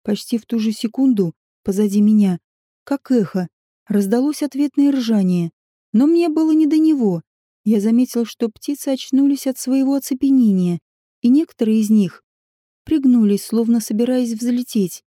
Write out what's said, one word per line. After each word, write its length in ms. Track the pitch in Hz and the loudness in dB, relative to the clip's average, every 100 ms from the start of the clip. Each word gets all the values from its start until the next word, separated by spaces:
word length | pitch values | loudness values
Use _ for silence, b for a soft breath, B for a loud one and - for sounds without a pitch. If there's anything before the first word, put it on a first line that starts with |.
Почти 360 | - 208 - 233 | -4 -6 -4 -8
в 80 | _ | _
ту 140 | 233 | -4
же 120 | 220 | -2
секунду, 600 | 214 220 - 269 214 175 - _ _ | -4 -6 0 0 2 -2 -6 _ _
позади 380 | - 196 214 202 | -6 -2 0 2
меня, 400 | 208 214 196 175 _ _ _ _ - | 4 4 2 0 _ _ _ _ -8
как 260 | 277 - | -8 -2
эхо, 380 | 247 185 185 175 _ _ _ _ | -2 0 -4 -6 _ _ _ _
раздалось 580 | 202 196 233 277 294 | -2 0 0 -2 -4
ответное 500 | 285 262 294 - 285 | -6 -4 -4 2 0
ржание. 580 | 269 226 214 190 180 170 _ _ _ _ | 0 0 0 2 0 -4 _ _ _ _
Но 160 | 214 294 | 2 4
мне 220 | 339 339 | 2 2
было 220 | 311 320 | 0 2
не 160 | 311 302 | 2 2
до 100 | 311 | 2
него. 440 | 320 285 214 170 _ _ _ _ 208 | 2 2 0 -2 _ _ _ _ -2
Я 160 | 220 | 0
заметил, 440 | 208 233 254 233 226 | 2 2 0 -2 -6
что 220 | - 233 | -6 -8
птицы 420 | _ - 285 - | _ -10 -8 -4
очнулись 560 | 269 - 262 277 277 269 | -6 -2 0 2 0 -4
от 120 | 262 | -6
своего 380 | - 269 269 277 | -2 0 0 -2
оцепенения, 840 | - 262 269 262 226 185 180 170 _ _ _ _ | -4 -2 2 2 4 2 0 -4 _ _ _ _
и 60 | 233 | 2
некоторые 540 | 277 330 _ 220 220 | 2 0 _ 0 0
из 80 | 208 | 2
них 340 | 214 180 - _ _ _ _ _ _ - | 2 0 -6 _ _ _ _ _ _ -4
пригнулись, 580 | 311 262 247 208 202 | 0 2 4 2 0
словно 380 | - 226 226 233 | -2 -2 0 0
собираясь 520 | - 214 240 254 240 | -2 -4 -2 -2 -2
взлететь. 720 | 220 240 247 247 220 180 - _ | -4 -4 -4 -2 -2 -2 -6 _